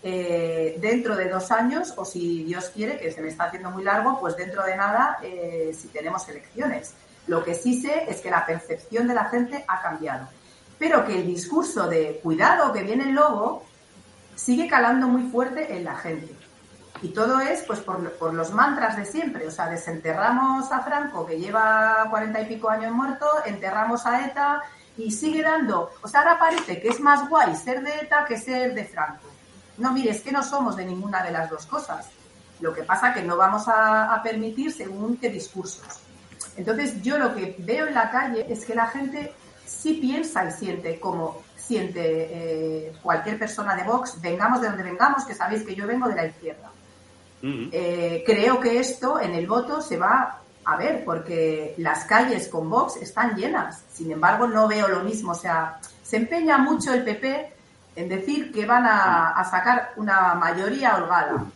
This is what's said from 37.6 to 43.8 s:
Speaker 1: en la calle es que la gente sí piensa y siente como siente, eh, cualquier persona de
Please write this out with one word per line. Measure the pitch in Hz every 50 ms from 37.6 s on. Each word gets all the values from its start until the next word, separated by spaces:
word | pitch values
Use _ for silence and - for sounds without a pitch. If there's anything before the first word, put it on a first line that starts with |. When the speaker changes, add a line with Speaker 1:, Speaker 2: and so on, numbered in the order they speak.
| 170 190 240 302 311
Speaker 1:
en | 302 285
la | 240 220 220
calle | 233 254 262 254 233 220 226
es | - 233 220 -
que | - 226
la | 233 226
gente | 226 - 277 277 262 294 294 294 294 - - - - - - -
sí | - - - - 311 320
piensa | - 262 254 262 320 320 - - 196 180
y | 165
siente | - - 214 185 170 - - 165 165 -
como | - 147 - 165 165 160 - - - - -
siente, | - - - 240 208 180 175 170 170 165
eh, | 160 160 160 160 160 170 170 165 165 160 156 160 160 160 156 156 160 160 -
cualquier | - 180 165 160 - 208 214 214
persona | 220 214 - - 208 196 190
de | 185